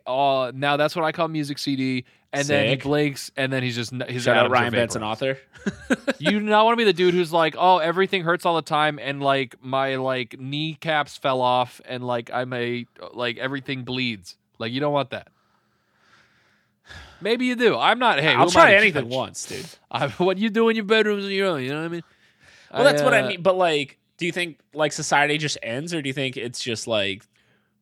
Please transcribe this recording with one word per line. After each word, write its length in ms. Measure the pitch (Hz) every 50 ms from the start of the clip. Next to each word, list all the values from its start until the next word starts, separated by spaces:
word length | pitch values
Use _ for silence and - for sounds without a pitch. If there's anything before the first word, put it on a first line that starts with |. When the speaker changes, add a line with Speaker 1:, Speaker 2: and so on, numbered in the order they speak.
| -
Speaker 1:
uh, 460 | - 127 135 139 139 135 131 131 123 131
now 220 | 131 147 143 143
that's 180 | 143 151 151 -
what 120 | 180 160
I 40 | 156
call 140 | 156 170 165 160
music 280 | 160 156 147 139 143 -
C 160 | - 143 139
D, 300 | 131 131 131 127 123 - _ _ _ _ _
and 140 | - 143 143
then 200 | 143 143 143 123
he 60 | 113 135
Speaker 2:
Sick. 80 | 131 131
Speaker 1:
blinks, 480 | 139 147 147 151 147 135 - - - -
and 160 | 139 135 131
then 100 | 135 131 127
he's 100 | 123 117
just 180 | 120 117 -
n-, 120 | 123 123 123 127
he's 140 | 123 127
Speaker 2:
Shout 140 | 120 127 120
out 40 | 113 110
Speaker 1:
Adam 80 | 113
Speaker 2:
Ryan 120 | 127 123 120 120
Speaker 1:
Gervais 40 | 117 123
Speaker 2:
Benson, 200 | 117 113 - 113
Speaker 1:
Ross. 140 | 107 107 110 -
Speaker 2:
author. 160 | 139 135 135 -
<laughs> 760 | - _ - - - 196 - - - - 269 - - 277 - -
Speaker 1:
You 100 | 147 -
do 80 | 208 208
not 240 | 214 214 214 214 220
wanna 120 | 226 233
be 80 | 233 226
the 80 | 202
dude 220 | 180 160 180 180 175
who's 180 | 180 175 151
like, 220 | 165 170 160 156 - 131
"Oh, 200 | 175 185 185 170
everything 440 | 151 170 165 185 190 185 202 190 160
hurts 200 | 165 175 170 -
all 80 | 180 170
the 80 | 160
time, 360 | 147 - 156 147 151 151 147 127
and, 220 | 113 139 139 139
like, 340 | 139 139 139 135 135 120 - -
my, 340 | 131 127 135 135 135 135 135
like, 420 | 131 131 131 131 127 120 110 127 135
kneecaps 800 | 131 135 143 147 156 160 156 - - 160 156 147 143 - -
fell 240 | - - 139 131 127
off, 400 | 123 123 123 127 123 120 - - -
and, 200 | - 127 123 123
like, 240 | 123 120 120 117 -
I'm 200 | - 123 127 127
a, 340 | 127 120 120 120 123 120 120 _ _ - 87 - -
like, 240 | 117 123 120 117 -
everything 460 | 127 135 139 135 127 - 135 131 123
bleeds." 520 | 123 127 131 127 120 110 98 85 - - _ _ _ _ -
Like, 120 | 113 117
you 80 | 123 135
don't 120 | 147 147
want 180 | 147 143 131 -
that. 180 | 113 98 - _ _ _ _ _ _ _ _ _ _ _ _ _ _ _ _ _ _ _ _ _ _ _ _ _ _ _ _ _ _ _ _ - - - - - - -
Maybe 240 | 170 208 240 247 254
you 80 | 254 247
do. 200 | 226 240 202 139
I'm 220 | 113 139 180 226 247
not, 200 | 254 226 170 139
hey, 120 | 151 156 127
who 60 | 123
Speaker 2:
I'll 20 |
Speaker 1:
am 60 | 170 175
I 40 |
Speaker 2:
try 180 | 180 - - 247
Speaker 1:
to 40 | 196
Speaker 2:
anything 280 | 202 220 202 151 143 120
Speaker 1:
judge? 80 | 117 127
Speaker 2:
once, 320 | 131 110 98 - - -
dude. 200 | - - 98 - - - - _ -
Speaker 1:
I, 180 | - 117 147 139
<laughs> 100 | - -
what 200 | 180 190 185 190
you 100 | 220 226
do 180 | 196 226 226 226
in 80 | 226
your 80 | 226 208
bedroom 340 | 190 220 220 208 214 208 202
is 80 | 196
your 220 | 196 196 190 196 190
own, 140 | 165 135
you 60 | 127 131
know 100 | 143 156
what 40 | 165
I 40 | 170
mean? 140 | 170 170 - _ _ _ _ _ _ _ _ - - - - -
Speaker 2:
Well, 120 | - 135 151
that's 180 | - - 294
Speaker 1:
I, 20 | 294
Speaker 2:
what 100 | - 233
I 60 | 214
Speaker 1:
uh, 80 | 131 123
Speaker 2:
mean. 140 | 107 175
But, 140 | 165 190 185
like, 420 | 185 180 170 156 147 139 - - _ _ _ _ -
do 80 | 170
you 60 | 175
think, 260 | 156 185 175 165 143 _ _ _
like, 200 | - 147 156 147
society 440 | - - 151 - 156 143 147 147 147 156
just 200 | 156 143 - -
ends, 300 | - 113 117 135 160 175 175
or 60 | 160
do 60 | 139 135
you 60 | 131
think 220 | 151 135 131 120
it's 240 | 120 110 120 120 -
just, 260 | - 127 110 - -
like, 380 | 120 113 104 98 98 95 104 - _ _ _ _ _ _ _ _ _ _ _